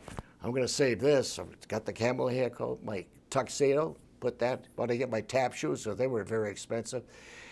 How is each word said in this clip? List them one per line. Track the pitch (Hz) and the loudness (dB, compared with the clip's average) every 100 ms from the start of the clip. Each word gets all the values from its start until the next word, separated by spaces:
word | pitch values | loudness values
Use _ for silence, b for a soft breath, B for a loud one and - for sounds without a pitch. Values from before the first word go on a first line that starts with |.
| B B B B | B B B B
I'm | 110 | -4
gonna | 131 120 | 0 0
save | - 135 104 | 4 4 4
this. | 139 139 113 - | 6 4 4 -4
I've | 87 - - | -10 -14 -6
got | 107 - | -4 -4
the | |
camel | 104 117 131 127 | 0 0 2 0
hair | 127 120 | 0 -2
coat, | - 120 - | -2 -6 -4
my | 110 98 - - _ | -6 -6 -8 -18 _
tuxedo, | 135 117 - 139 139 160 - - - | -2 0 2 4 4 0 -4 -18 -4
put | 123 - | -4 0
that, | 120 131 - - | 0 0 -6 -4
wanna | 120 120 | 0 0
get | 127 | 0
my | 113 | -2
tap | 104 131 127 | 0 2 2
shoes, | - 156 139 | 0 -2 -2
so | 107 | -4
they | 98 131 | 0 0
were | 117 | 0
very | 95 113 104 | 0 0 -2
expensive. | 95 - 113 110 123 - B B B B | -4 -4 -4 -4 -8 -10 B B B B